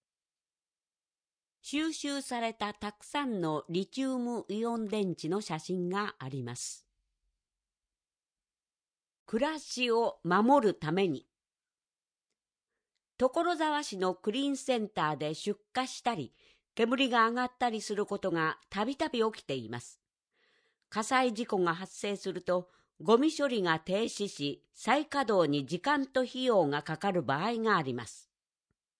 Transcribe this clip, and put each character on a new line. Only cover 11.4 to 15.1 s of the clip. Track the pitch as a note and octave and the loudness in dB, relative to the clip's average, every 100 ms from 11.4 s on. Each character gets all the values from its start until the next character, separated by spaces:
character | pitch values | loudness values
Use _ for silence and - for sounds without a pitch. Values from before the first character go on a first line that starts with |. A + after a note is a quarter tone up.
| _ _ _ _ _ _ _ _ _ _ _ _ _ _ _ _ _ - | _ _ _ _ _ _ _ _ _ _ _ _ _ _ _ _ _ 0
所 | B3+ - E4+ D#4+ | 0 2 0 2
沢 | D#4 D4 | 0 0
市 | C#4+ F#3+ | -2 -2
の | F#3 F3 | -2 0
ク | A3 | -2
リ | B3 | 0
ー | C#4+ | 0
ン | C4+ | 0
セ | - A#3+ | 0 0
ン | G#3 | -2
タ | - | -2
ー | D#3 | 0